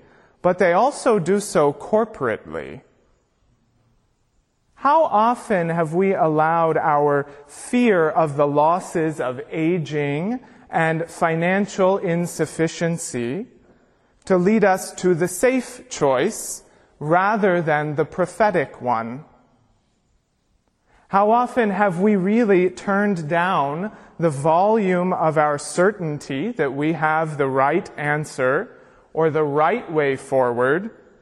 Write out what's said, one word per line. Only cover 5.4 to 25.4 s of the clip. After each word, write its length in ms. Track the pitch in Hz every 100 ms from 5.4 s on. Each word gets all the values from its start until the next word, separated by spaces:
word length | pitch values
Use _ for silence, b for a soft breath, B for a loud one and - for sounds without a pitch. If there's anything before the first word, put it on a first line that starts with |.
| - 196 170
have 220 | 165 160
we 220 | 165 190
allowed 600 | 190 160 156 160 170 165 156
our 500 | 160 147 147 143 143 B -
fear 600 | - - 247 247 185 156
of 280 | 175 160 143
the 100 | 147
losses 760 | 143 151 175 180 175 160 151
of 200 | 127 127 -
aging 880 | - 156 180 139 151 143 143 185 247 B B B
and 400 | - 160 160 165
financial 880 | - 170 165 170 190 202 - 185 196
insufficiency 1500 | 185 170 175 - 156 - 160 - 170 165 - 131 117 147 247 _ b b b b b b -
to 120 | 180
lead 240 | 180 220
us 300 | 202 185 -
to 220 | - 175
the 120 | 170 175
safe 640 | - 254 262 240 - -
choice 760 | - 147 127 170 220 - - b b b b
rather 600 | 147 170 196 220 196 175
than 360 | 165 147 151 147
the 80 |
prophetic 760 | 151 - 170 - 214 180 135 -
one? 440 | 123 113 117 127 156 _ _ _ _ _ _ _ _ _ _ _ _ _ _ _ b b b
How 240 | 190 208
often 380 | 233 247 - 220
have 280 | 190 208 170
we 160 | 208
really 560 | 208 180 220 233 190 180
turned 580 | 180 - 196 208 185 147
down 600 | 170 175 180 139 151 208 B B B
the 100 | 165
volume 840 | 139 156 165 202 226 190 180 180
of 260 | 175 160
our 200 | 156